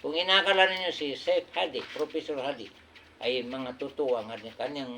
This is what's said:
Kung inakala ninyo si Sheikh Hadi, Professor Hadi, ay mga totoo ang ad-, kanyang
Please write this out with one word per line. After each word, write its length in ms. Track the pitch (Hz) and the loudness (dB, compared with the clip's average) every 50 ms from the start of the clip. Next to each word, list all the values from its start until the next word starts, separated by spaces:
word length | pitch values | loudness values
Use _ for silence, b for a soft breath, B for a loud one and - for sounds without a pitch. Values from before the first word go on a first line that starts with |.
Kung 160 | - 143 151 165 | -6 -4 -2 0
inakala 480 | 180 185 190 196 165 196 196 190 190 | 2 6 6 6 6 6 8 8 8
ninyo 240 | 190 190 185 185 175 | 6 6 0 -2 -4
si 240 | 156 - 151 143 131 | -2 -2 -4 -4 -4
Sheikh 400 | 127 - 175 180 175 175 - - | -4 0 2 2 2 2 -2 -4
Hadi, 260 | 165 160 160 160 165 - - - | -2 -2 -2 -2 -6 -8 -6 -4
Professor 480 | - 151 151 - 160 - - 151 135 | -4 -4 -4 -4 -6 -6 -4 -6 -4
Hadi, 240 | 127 143 - 117 107 - - - - - - - - - - - | -4 -4 -4 -6 -8 -16 -16 -20 -20 -20 -20 -20 -20 -20 -14 -4
ay 240 | 113 120 127 127 120 | -2 0 0 0 -2
mga 320 | 120 131 131 131 123 127 - | -4 -6 -6 -6 -8 -8 -8
totoo 400 | 143 139 - - 147 131 123 113 | -8 -8 -4 -2 0 0 0 0
ang 160 | 107 110 113 | -2 -6 -10
ad-, 240 | 110 107 113 107 - | -12 -12 -14 -10 -6
kanyang 400 | 120 143 147 143 135 123 120 | -6 -6 -4 -6 -8 -8 -8